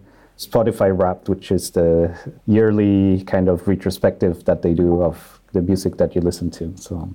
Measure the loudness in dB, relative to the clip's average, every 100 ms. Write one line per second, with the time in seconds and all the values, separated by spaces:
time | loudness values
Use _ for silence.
0 | -12 -20 _ -20 -4 0 0 2 0 2
1 | 0 -2 -4 -6 -2 -2 -2 0 2 2
2 | 0 -4 -16 -10 0 2 4 2 2 4
3 | 2 2 0 0 2 0 0 -2 -2 -2
4 | -2 0 -2 -2 -2 -2 0 2 2 2
5 | 0 -4 -14 -20 _ -4 0 -2 -2 -2
6 | -2 0 -2 -2 -8 -8 -10 -12 -12 -10
7 | -10